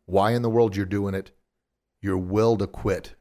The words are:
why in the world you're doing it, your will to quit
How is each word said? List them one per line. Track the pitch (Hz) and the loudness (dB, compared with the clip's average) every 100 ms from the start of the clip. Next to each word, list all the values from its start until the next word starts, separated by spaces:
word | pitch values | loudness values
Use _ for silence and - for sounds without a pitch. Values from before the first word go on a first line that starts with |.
why | - 95 107 | -2 2 2
in | 120 | 0
the | 117 | 0
world | 117 113 98 | 2 2 0
you're | 95 | -2
doing | 101 98 | -2 -4
it, | 95 - _ _ _ _ _ _ _ | -6 -10 _ _ _ _ _ _ _
your | 98 92 | -2 -2
will | 90 104 113 107 | 0 2 2 2
to | 98 | -2
quit | - 107 90 - - | -4 -4 -4 -6 -20